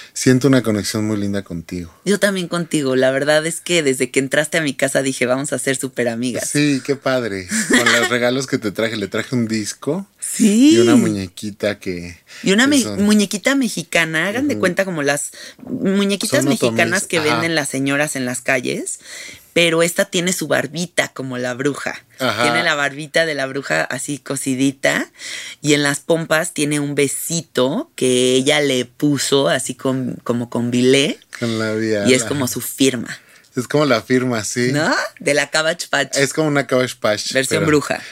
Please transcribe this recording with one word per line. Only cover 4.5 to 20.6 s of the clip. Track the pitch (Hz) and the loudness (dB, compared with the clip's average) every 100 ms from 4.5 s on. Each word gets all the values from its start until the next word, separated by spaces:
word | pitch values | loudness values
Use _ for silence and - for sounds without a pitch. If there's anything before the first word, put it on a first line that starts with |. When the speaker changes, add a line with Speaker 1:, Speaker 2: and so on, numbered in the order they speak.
| 170 | 0
Speaker 2:
a | |
mi | 151 - | -2 -2
casa | 135 139 | 0 0
dije, | 135 131 120 | -2 -2 0
"Vamos | 131 151 | 0 -2
a | 131 | -4
ser | - 131 | -2 -4
súper | 131 - 120 | -4 -4 -2
amigas". | 117 123 104 - | -2 -4 -4 -2
Speaker 1:
Sí, | 147 147 135 - | 0 2 0 -2
qué | 131 | -4
padre. | 139 131 113 98 92 - - | -2 -2 -2 -4 -6 -4 2
Con | 262 | 2
los | |
Speaker 2:
<laughs> | - 120 113 | 2 2 2
Speaker 1:
regalos | 123 123 127 127 | 2 0 0 -2
que | 135 | -4
te | 107 | -2
traje, | 95 110 110 | -2 -2 -2
le | 98 | -4
traje | 110 107 127 | -4 -2 -2
un | 110 | -2
disco | 110 101 - - 175 196 - | -2 -4 -8 -6 -6 -8 -12
Speaker 2:
Sí. | - - 214 214 285 330 | -8 2 4 6 6 8
Speaker 1:
y | |
una | 349 277 | 6 6
muñequita | 185 202 95 - 107 98 104 104 | 4 0 -4 -8 -10 -4 -4 -2
que, | 98 87 85 85 - - | -6 -8 -10 -14 -20 -6
Speaker 2:
Y | - | 0
una | 202 269 | 4 4
Speaker 1:
que | |
Speaker 2:
me-, | 285 | 4
Speaker 1:
son | 214 196 | 2 0
Speaker 2:
muñequita | 208 214 196 202 254 277 | 4 4 2 0 0 2
mexicana, | 240 - 156 170 160 160 185 | 0 -2 -2 0 2 0 -2
hagan | 220 285 | 0 -2
de | |
Speaker 1:
Ujú. | 214 | 0
Speaker 2:
cuenta | 180 175 190 | 0 0 -2
como | 160 | 0
las | 139 143 - - - - - | 0 0 -4 -12 -20 -18 -10
muñequitas | - 196 196 202 196 - - | -4 0 2 0 0 0 0
Speaker 1:
Son | - | 0
Speaker 2:
mexicanas | 135 123 113 - 185 - | 2 0 2 0 0 -2
Speaker 1:
otomís, | |
Speaker 2:
que | 170 | -2
Speaker 1:
ajá. | 151 | 0
Speaker 2:
venden | 117 165 160 | 0 0 -2
las | 139 | -2
señoras | 135 139 143 151 135 | -2 0 0 -2 -2
en | 123 | -4
las | 127 | -4
calles, | - 131 127 165 381 - - - - - - | -2 0 0 -4 -6 -10 -12 -16 -16 -18 -4
pero | 170 170 165 | 2 2 4
esta | 170 - 202 | 2 0 -2
tiene | 185 175 | 0 -2
su | - 151 | -2 -2
barbita | 131 | -2